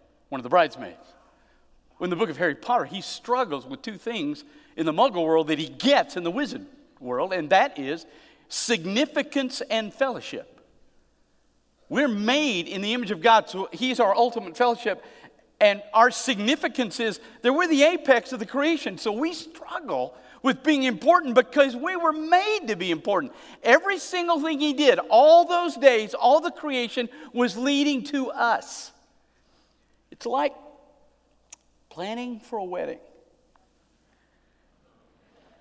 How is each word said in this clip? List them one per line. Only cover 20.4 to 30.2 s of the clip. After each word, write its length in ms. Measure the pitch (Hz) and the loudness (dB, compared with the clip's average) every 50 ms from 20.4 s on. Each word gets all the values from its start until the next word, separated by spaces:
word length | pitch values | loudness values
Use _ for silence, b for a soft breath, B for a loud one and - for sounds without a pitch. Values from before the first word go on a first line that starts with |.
| B | B
with 200 | 262 247 - - | 0 0 0 2
being 220 | 311 302 277 262 | 0 2 2 2
important 500 | 254 226 165 - 285 349 349 330 262 226 | -2 -2 -2 2 4 4 4 4 4 2
because 400 | 254 247 - - 294 277 277 233 | 2 2 2 4 2 2 2 2
we 220 | 247 285 359 381 | -6 -6 -6 -6
were 160 | 349 339 320 302 | 0 0 0 0
made 560 | 311 311 320 349 359 403 427 427 403 320 220 | -2 0 2 2 2 2 2 -2 -4 -2 -4
to 80 | 208 | -6
be 140 | 165 190 180 | -4 -2 -4
important. 420 | 165 156 - - 202 175 147 117 B B B B B B B | -4 -4 -2 -2 -2 -2 -2 -4 B B B B B B B
Every 360 | 233 254 330 359 392 392 339 | 4 4 6 4 2 -4 -4
single 420 | - - - 359 349 339 339 294 | -6 -6 -4 -4 0 0 0 0
thing 200 | 294 320 311 269 | 0 -2 -2 -2
he 120 | 302 302 269 | -2 -2 0
did, 260 | 262 294 262 190 170 - - | 2 4 4 4 4 2 4
all 360 | 208 226 277 311 330 339 349 | 6 6 8 10 8 8 6
those 280 | 339 349 349 349 330 - | 4 0 -2 0 -2 -4
days, 400 | 240 262 269 240 220 214 196 - | 4 4 6 6 6 -2 -4 -6
all 260 | - 226 247 285 320 | 0 4 4 4 4
the 120 | 311 349 349 | 2 0 -8
creation 560 | - - 302 269 254 240 220 - 254 240 - B B B 262 B | -6 -8 -4 -4 -4 -4 -4 -4 -6 -6 -6 B B B -10 B
was 240 | 233 247 226 180 | 0 0 0 0
leading 480 | 226 254 285 285 277 285 294 285 254 190 | -2 -2 0 0 2 2 0 0 -2 -6
to 260 | - 285 277 262 269 | -6 -4 -4 -4 -4
us. 600 | - 254 247 233 208 - - - - - - - _ _ _ _ _ _ _ _ _ _ _ _ _ _ _ _ _ _ _ _ _ _ _ _ | -4 -2 0 0 0 -2 -4 -8 -16 -16 -16 -18 _ _ _ _ _ _ _ _ _ _ _ _ _ _ _ _ _ _ _ _ _ _ _ _
It's 160 | - _ | -20 _